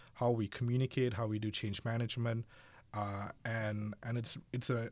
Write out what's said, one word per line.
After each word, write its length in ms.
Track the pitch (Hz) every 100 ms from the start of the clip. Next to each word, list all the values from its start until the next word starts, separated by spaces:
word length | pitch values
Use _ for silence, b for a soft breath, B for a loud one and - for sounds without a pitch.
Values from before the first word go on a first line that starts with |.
| b
how 160 | - 120
we 160 | 117 101
communicate, 680 | - 120 123 131 - 127
how 120 | 110 113
we 120 | 107
do 120 | 110
change 340 | - 107 95
management. 600 | 117 117 117 - 117 117 113 b b b -
Uh, 360 | 107 101 98 101 -
and, 500 | 117 113 107 107 107 104
and 160 | 117 120
it's, 180 | 113 - -
it's 160 | 123 -
an 220 | 123 113